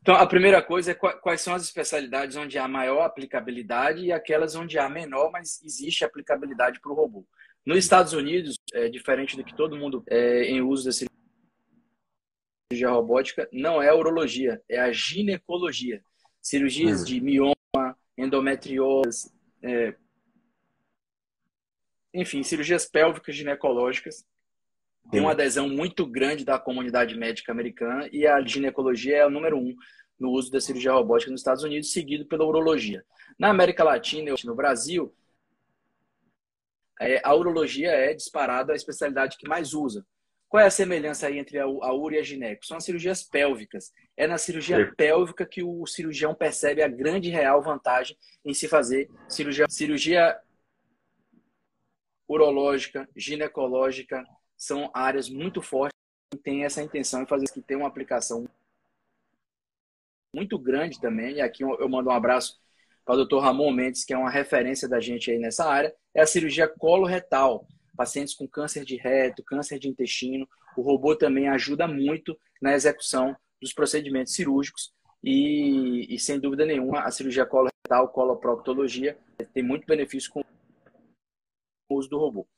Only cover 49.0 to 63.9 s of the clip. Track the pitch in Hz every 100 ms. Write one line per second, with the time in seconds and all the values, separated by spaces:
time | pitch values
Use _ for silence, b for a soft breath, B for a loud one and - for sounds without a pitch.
49 | 139 - - - 147 139 147 - 151 147
50 | 151 175 170 - _ _ _ _ _ _
51 | _ _ _ _ _ _ _ _ _ _
52 | _ _ _ 151 151 139 143 139 - 139
53 | 135 - - 147 151 - 131 127 131 131
54 | 123 131 127 _ _ _ - 143 147 127
55 | 131 135 120 131 175 185 - 131 143 -
56 | _ _ _ 139 - 139 143 147 151 151
57 | 131 127 131 143 135 - - 139 143 135
58 | 131 123 - 117 120 _ _ _ _ _
59 | _ _ _ _ _ _ _ _ _ _
60 | _ _ _ 143 196 190 127 135 165 135
61 | 123 110 117 147 127 - 135 117 135 131
62 | 127 123 117 127 123 - _ _ _ _
63 | - 127 131 135 135 131 147 127 127